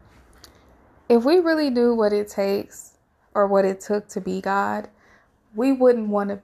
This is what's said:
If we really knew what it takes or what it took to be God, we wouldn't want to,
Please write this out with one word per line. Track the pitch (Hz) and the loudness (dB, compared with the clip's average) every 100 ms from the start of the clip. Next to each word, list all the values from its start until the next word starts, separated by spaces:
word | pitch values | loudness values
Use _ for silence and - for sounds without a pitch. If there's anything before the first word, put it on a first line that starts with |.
| _ _ _ _ - _ _ _ _ _ - | _ _ _ _ -20 _ _ _ _ _ 0
If | 233 | 2
we | 247 359 | 4 2
really | 330 311 285 | 2 0 0
knew | 240 240 | 2 2
what | 233 208 | 2 0
it | 208 208 | 0 -4
takes | - 196 202 - - - _ _ _ _ 214 | -4 -2 -4 -6 -16 -20 _ _ _ _ -2
or | 202 | 2
what | 196 | 2
it | 190 190 | 2 -2
took | - 208 208 | -4 -6 -6
to | 202 | -10
be | 190 190 | -8 -6
God, | 196 196 202 208 208 _ _ _ _ _ _ | -4 -4 -2 -6 -10 _ _ _ _ _ _
we | 214 262 | -2 0
wouldn't | 254 254 240 214 | 4 4 4 0
want | 202 202 | -4 -4
to, | 202 | -8